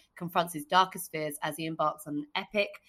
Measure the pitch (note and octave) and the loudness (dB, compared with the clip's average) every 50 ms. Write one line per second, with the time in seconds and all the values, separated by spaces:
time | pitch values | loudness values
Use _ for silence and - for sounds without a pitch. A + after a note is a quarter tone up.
0 | _ _ _ - F3+ E3+ - F3+ E3+ E3+ - D3+ D3 - F#3 F#3 F#3 F#3 - F#3 | _ _ _ -10 -10 0 0 0 0 0 -4 -8 -2 4 6 6 6 6 2 -6
1 | - - - D#3 D3+ D3+ D3 - - D#3 D3 E3 D#3+ D#3+ D#3+ D#3+ D#3 D3+ D3+ - | -10 -8 -6 -4 -4 -4 -4 -4 -4 -4 -4 -2 -4 -4 0 2 0 0 0 -2
2 | - D3+ D3 D3 D3 - - F#3+ G3 - - G#3 G3+ - - - _ | -6 -6 -4 -4 -4 -4 -6 -6 -6 0 0 0 0 0 -4 -10 _